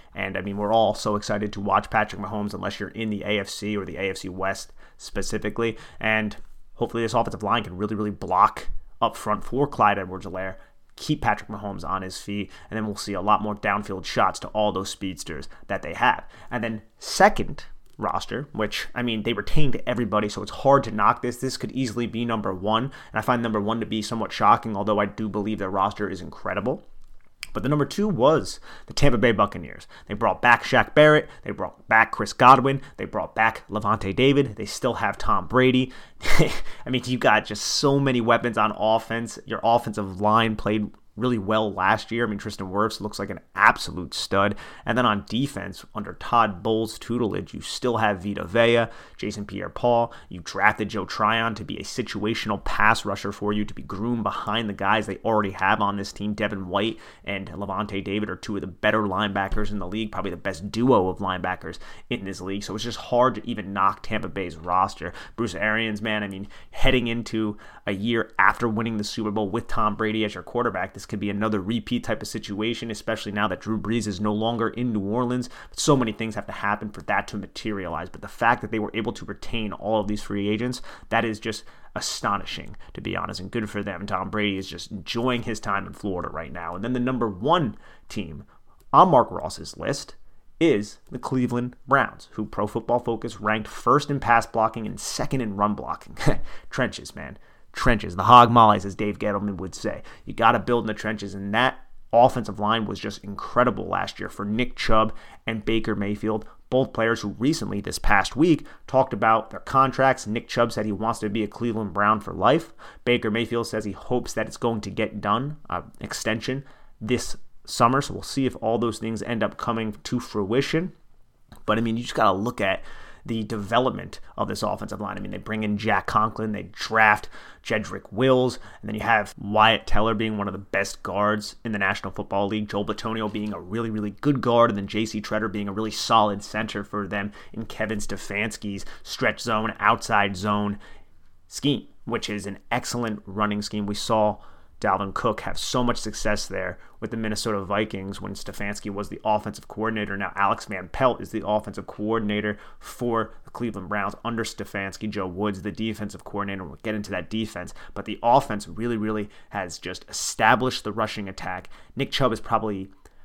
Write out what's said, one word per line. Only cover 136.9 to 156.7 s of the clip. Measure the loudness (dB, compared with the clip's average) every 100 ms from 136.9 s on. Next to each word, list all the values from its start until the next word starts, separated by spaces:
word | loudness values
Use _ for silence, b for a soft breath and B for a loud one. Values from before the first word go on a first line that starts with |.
| -6 -4
them | -4 -6 B B
in | -10 -8
Kevin | -4 -4 -2
Stefanski's | -4 -6 -6 -4 -4 -6 -8 -6 B B
stretch | -12 -2 -2 0
zone, | -2 0 -2 0
outside | 2 2 2 2 2 0
zone | 0 2 0 -4 b b b b b -20 -16
scheme, | -4 -2 -2 -4 -14 -6
which | -4 -4
is | -6 -6
an | -10 -4
excellent | -4 -2 -4 -4 -4 -6
running | -2 0 0
scheme. | -4 -4 -4
We |
saw | -4 0 2 2 0 b b b -4
Dalvin | 0 0 -2
Cook | -2 -2 -2
have | -4 -6
so | -2 0
much | 0 0
success | -4 -4 -2 -2 -4
there | -6 -6 -8 b -10
with | -8
the | -4
Minnesota | -4 -2 -2 -2
Vikings | -2 -2 -2 -4 -8 -8
when | -10
Stefanski | -8 -10 -8 -8 -6 -8
was | -6 -8
the | -4
offensive | -2 0 -2 -10 -12
coordinator. | -4 -2 -2 -4 -4
Now | -4 0
Alex | 0 0 -6
Van | -10 -8
Pelt | 2 2 2
is | -4
the | -6 0
offensive | 0 -2 -10 -12
coordinator | -6 -2 0 0 -2 -2 -4 B B
for | -14 -6 -2 0 -2 -8 -14
the |
Cleveland | -6 -6 -6 -4
Browns | -2 -2 -4 -4
under | -4
Stefanski. | -4 -8 -8 -6 -6 -6 -6
Joe | -4 -4
Woods, | -2 -4 -4
the | -6
defensive | -4 -4 -4 -8 -10
coordinator. | -8 -6 -4 -6
We'll | -10